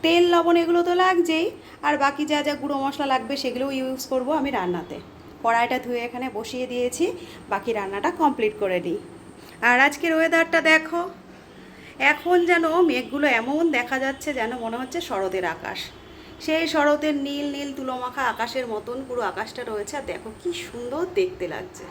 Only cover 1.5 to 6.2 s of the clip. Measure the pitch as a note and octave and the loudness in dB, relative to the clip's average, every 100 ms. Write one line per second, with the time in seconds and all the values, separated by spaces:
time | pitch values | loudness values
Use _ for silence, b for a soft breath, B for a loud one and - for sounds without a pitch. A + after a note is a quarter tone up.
1.5 | - B B D4 C#4+ C#4 C#4+ D4 D4 C#4+ | -4 B B -2 2 2 0 0 0 0
2.5 | C#4+ C#4+ C#4 C4+ C#4 C#4 C4 A3+ C#4 C4 | -2 -4 -2 -2 -2 0 0 0 -4 -4
3.5 | B3 C4+ C4+ C4 C4 - C4 B3 D#4 C4+ | -2 -2 -2 -4 -6 -2 -2 0 0 0
4.5 | B3 F3+ F3 D#3 - - - - - A#3 | 0 -2 -4 -6 -12 -14 -20 -20 -4 0
5.5 | A#3 A#3+ B3 A#3+ A#3+ A#3+ B3 | 2 2 0 -2 -4 -4 -6